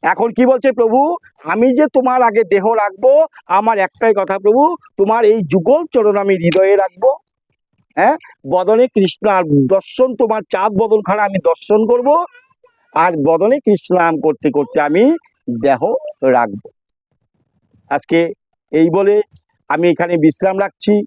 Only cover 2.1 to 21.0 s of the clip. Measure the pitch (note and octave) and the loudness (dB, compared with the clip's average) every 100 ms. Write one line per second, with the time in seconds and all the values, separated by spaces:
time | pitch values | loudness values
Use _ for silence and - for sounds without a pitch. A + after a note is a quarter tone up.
2.1 | B3+ A#3 G#3+ G3 G3+ G3+ A3+ G3+ F#3+ B3 | 0 0 0 0 0 0 0 -2 0 2
3.1 | C#4+ D#4 - _ F#3 A3 G#3+ F#3 _ A3+ | 2 2 -4 _ -2 0 -2 -4 _ 0
4.1 | G3+ F#3 F#3+ G3 A#3 D4+ F4 _ - G3 | 0 -2 -2 0 2 2 -2 _ -4 0
5.1 | A3+ A3 A3 E3 F3+ E3+ D4 E4 B3+ G#3 | 2 2 2 0 -2 2 0 0 0 0
6.1 | G3+ G3 F#3+ E3+ F#3 F#3+ G3+ F#3+ F#3 B3 | 0 -2 -2 0 0 2 2 0 _ -2
7.1 | D4 _ _ _ _ _ _ _ - G3+ | -2 _ _ _ _ _ _ _ -2 0
8.1 | D#4 - _ C3+ F3+ F#3 A3+ B3+ - F#3+ | 0 -8 _ -4 -2 0 2 2 0 -2
9.1 | - G#3 F#3+ E3+ C#3+ C3 - - - C4 | -2 -2 -2 0 0 2 0 -2 -2 -2
10.1 | A#3+ A#3 A3 - F#3+ G#3 G3 A3 G#3+ F3+ | 0 -2 -2 -6 -4 -2 -2 0 0 0
11.1 | G#3 G3+ G3 E3+ D#3+ - G#3+ A3 A#3+ B3 | -2 -2 -2 -2 -2 0 0 2 0 2
12.1 | D#4 F4+ _ _ _ _ _ _ D3+ F3 | 0 -2 _ _ _ _ _ _ -2 -2
13.1 | E3 C#3+ E3 G3+ C#4 - G3 - F3+ E3+ | 0 0 0 0 0 0 -2 0 -2 0
14.1 | D#3+ D#3 C#3+ D#3 C#3 C#3 D#3+ D3 D#3+ B3+ | 0 -2 -2 -2 -2 -4 -2 -2 2 2
15.1 | E4 _ _ - A#2+ C3+ C3 E3+ B3+ D5+ | 0 _ _ -10 -4 -2 -2 -2 -4 -8
16.1 | - C3+ B2 A#2 G2+ - _ _ _ _ | -6 -2 0 -2 -8 -18 _ _ _ _
17.1 | _ _ _ _ _ _ _ _ C#3+ - | _ _ _ _ _ _ _ _ -8 -2
18.1 | E3 E3 - _ _ _ D3+ E3 E3+ G3 | -2 -2 -6 _ _ _ 0 0 0 0
19.1 | G#3 - _ _ _ _ D3+ F3 D#3+ F3 | 0 -2 _ _ _ _ -2 0 0 -2
20.1 | F3 D#3 - F#3+ F#3+ G3 _ - G#3 | 0 0 0 -4 -2 -6 _ -2 -2